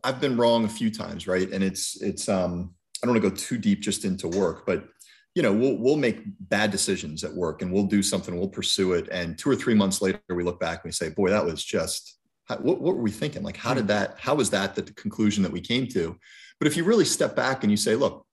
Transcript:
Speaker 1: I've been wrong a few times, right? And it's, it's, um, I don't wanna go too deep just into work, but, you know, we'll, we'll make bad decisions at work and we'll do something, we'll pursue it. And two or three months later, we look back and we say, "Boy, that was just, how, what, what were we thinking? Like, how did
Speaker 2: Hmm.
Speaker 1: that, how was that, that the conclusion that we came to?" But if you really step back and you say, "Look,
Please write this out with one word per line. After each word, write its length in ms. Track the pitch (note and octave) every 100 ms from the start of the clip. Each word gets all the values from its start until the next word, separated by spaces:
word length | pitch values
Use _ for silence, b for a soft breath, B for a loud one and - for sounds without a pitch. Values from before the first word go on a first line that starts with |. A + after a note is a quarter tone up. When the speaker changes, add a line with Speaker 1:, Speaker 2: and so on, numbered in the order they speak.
Speaker 1:
I've 160 | B2+ C3
been 160 | C#3+ A#2+
wrong 280 | A#2 A#2
a 40 | A2
few 220 | - A2+
times, 360 | G#2+ F#2 E2+ -
right? 240 | F#2 F#2
And 120 | F#2+
it's, 380 | F#2+ F#2 - -
it's, 280 | G2+ - -
um, 460 | G2 F2+ F2 F2+ - _ -
I 40 | A#2
don't 80 | A#2+
wanna 120 | G2+
go 60 |
too 240 | F#2+ - A#2+
deep 220 | G#2 G2
just 240 | - G2
into 240 | G2 F#2+ F#2
work, 360 | F2+ E2+ - -
but, 180 | F2 - _ B B B
you 80 | -
know, 100 | C3
we'll, 240 | G2+ C3 A2+
we'll 180 | A#2+ D3+
make 260 | B2+ - - -
bad 300 | - G2+ G#2+
decisions 540 | G2 - F#2+ D#2 D#2
at 80 | D#2
work 300 | D#2+ F2 D2+
and 100 | F2+
we'll 120 | F#2+ G2
do 160 | G2+
something, 360 | F#2+ F#2+ E2+ F2
we'll 100 | G2
pursue 440 | - - - F#2
it. 160 | F2 -
And 280 | F2+ E2+ D#2+
two 120 | -
or 60 | B2
three 180 | -
months 280 | A2 G2 F#2+
later, 180 | G2 F#2 _
we 140 | F2
look 160 | F2 E2+
back 240 | E2 E2+
and 40 | E2
we 40 |
say, 160 | - E2
"Boy, 220 | D#2 F#2+
that 140 | G#2
was 200 | D2+ D#2
just, 540 | - F#2 D#2+ - - - _ _
how, 120 | _ B2
what, 220 | B2 B2+
what 140 | C#3+ G3
were 60 |
we 80 | A2+
thinking? 320 | G2 D3+ -
Like, 140 | - -
how 160 | A#2
did 100 | B2
Speaker 2:
Hmm. 40 | G#2
Speaker 1:
that, 280 | G#2 G2 -
how 160 | -
was 160 | D3 A2
that, 240 | G2+ G2
that 120 | - -
the 60 |
conclusion 500 | - G#2 - G#2+ G2+
that 80 | F#2
we 80 | F2
came 240 | F2+ A#2+ B2+
to?" 280 | F#2+ E2 - B B B B
But 60 | A#2
if 100 | D#3+
you 80 |
really 220 | E3+ A3+ E3+
step 280 | - D3+
back 280 | - B2 C3+
and 60 | G#3
you 80 | G#3
say, 180 | - A2+
"Look, 300 | C3 - _